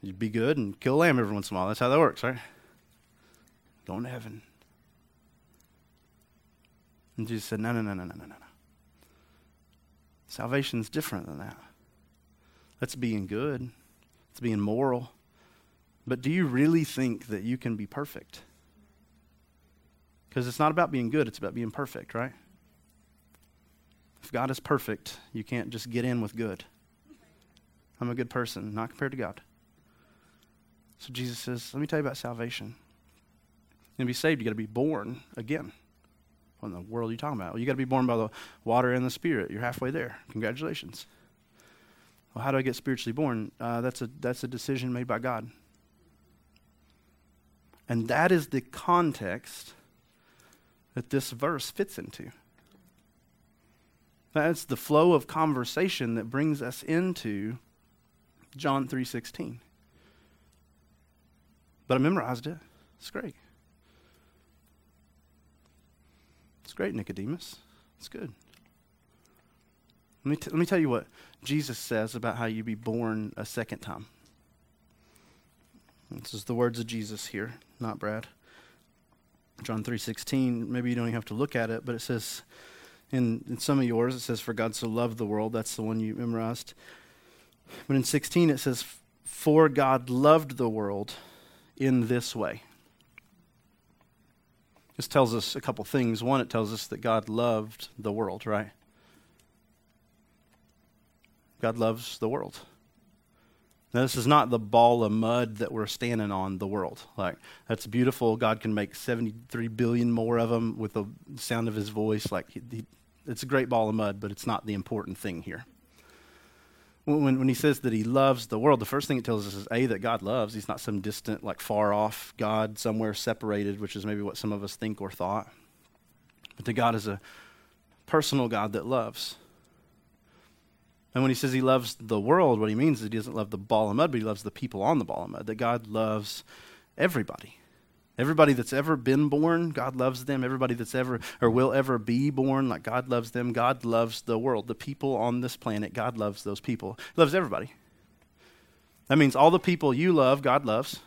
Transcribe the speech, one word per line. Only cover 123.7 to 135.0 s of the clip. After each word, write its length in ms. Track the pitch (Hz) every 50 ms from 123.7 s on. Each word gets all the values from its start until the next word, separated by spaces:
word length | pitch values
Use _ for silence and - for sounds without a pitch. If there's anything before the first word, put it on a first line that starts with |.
| 101 101
which 160 | 104 95 - 104
is 80 | 95
maybe 160 | 107 104 104
what 160 | 104 101 - -
some 160 | - 107 104
of 100 | 101 101
us 140 | 98 - -
think 240 | - 110 104 -
or 100 | 98 95
thought. 400 | 95 - 90 90 101 110 98 - - - _ _ _ _ _ _ _ _ _ _ _ _ _ _ _ _ _ - -
But 80 | - -
that 100 | - 113
God 220 | 113 117 117 117
is 120 | 113 101 107
a 120 | 101 95 - - - - - - - _ _ _ _ _ _ _ _ _ _
personal 420 | - - 156 147 - - 139 127 117
God 240 | 117 107 104 107
that 140 | 101 107 78
loves. 500 | 113 131 127 113 110 113 - - - - - - _ _ _ _ _ _ _ _ _ _ _ _ _ _ _ _ _ _ _ _ _ _ _ _ _ _ _ _ _ _ _ _ _ _
And 80 | 127 131
when 60 | 131
he 60 | 131
says 160 | 120 - 135
he 100 | 127 131
loves 360 | 127 131 131 131 120 110 - -
the 220 | 117 107 113 104
world, 380 | 101 117 151 180 185 143 123 107
what 100 | 107 107
he 60 | 107
means 240 | 113 135 160 147 110
is 40 | 113
he 60 | 104
doesn't 260 | 110 113 104 120 76
love 140 | 95 107 101
the 80 | 110 95
ball 320 | 98 107 117 107 110 104
of 60 | 101 120
mud, 140 | 156 170
but 80 | 135 120
he 40 | 107
loves 200 | 110 104 98 -
the 80 | 104
people 300 | - - - 120 - 98
on 160 | 98 123 165
the 60 | 147